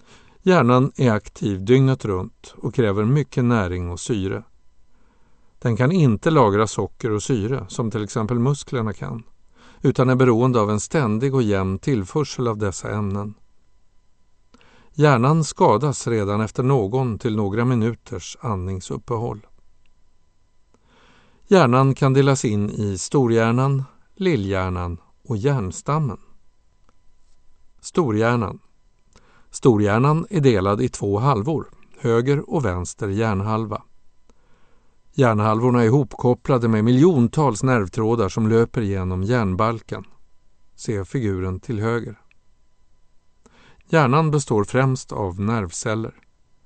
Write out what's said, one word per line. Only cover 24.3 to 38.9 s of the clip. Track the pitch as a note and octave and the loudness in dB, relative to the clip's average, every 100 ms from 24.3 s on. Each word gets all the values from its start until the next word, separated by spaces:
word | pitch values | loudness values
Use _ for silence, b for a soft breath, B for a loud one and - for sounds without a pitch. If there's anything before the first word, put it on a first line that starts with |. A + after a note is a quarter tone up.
| C3 G2 F#2+ F#2 F2+ F2+ E2+ _ _ - | 0 0 -2 -2 -4 -6 -10 _ _ -8
och | A2 | -4
hjärnstammen. | C3 C#3 F#2 - - D3+ C#3+ F#2+ - - - _ _ _ _ - - - - - - - - - | -2 -2 -4 -8 -4 -2 -4 -8 -16 -20 -20 _ _ _ _ -20 -20 -20 -20 -20 -20 -20 -20 -20
Storhjärnan. | - - C#3+ G#2+ A2+ A#2+ G2 - _ _ _ _ _ b b b b | -8 -2 0 2 2 0 -2 -8 _ _ _ _ _ b b b b
Storhjärnan | - C#3 G#2+ G2+ A2 C#3 D#3 - | 0 4 4 4 2 2 0 -2
är | F3+ | 0
delad | C3+ G#2 F#2+ G#2 | 2 2 2 0
i | B2+ | -2
två | - G2+ G2+ | -4 -2 0
halvor, | C3+ A#2 A#2+ B2+ - - - - | 0 0 -2 -6 -8 -18 -20 -6
höger | B2 A#2 B2+ C#3+ - | 0 0 2 -2 -2
och | F#3 | -4
vänster | A#2 F2+ F2+ - G2+ | -2 -4 -8 -8 -6
hjärnhalva. | G2 A2+ G2 G#2 A2 A2 G#2 - - - _ - _ _ - - _ _ _ _ | -2 -2 -2 -2 -4 -4 -10 -14 -20 -20 _ -20 _ _ -20 -20 _ _ _ _
Hjärnhalvorna | - B2 G#2+ G#2+ A2 B2 B2 | 0 2 2 2 2 2 4
är | A2+ | 4
ihopkopplade | C#3 B2 - B2 A#2+ - B2+ A#2 | 2 0 -2 -2 0 0 0 2
med | A2 | 2
miljontals | A2+ B2+ F3 D3 A#2 - C#3+ G#2 | 4 4 4 4 2 2 0 0
nervtrådar | C3 B2 F#2 - A2 A#2 F#2+ | 0 0 -2 -2 0 0 0
som | - A2 | 0 2
löper | A2+ A#2 C3 | 2 2 -2
genom | G#2 | -4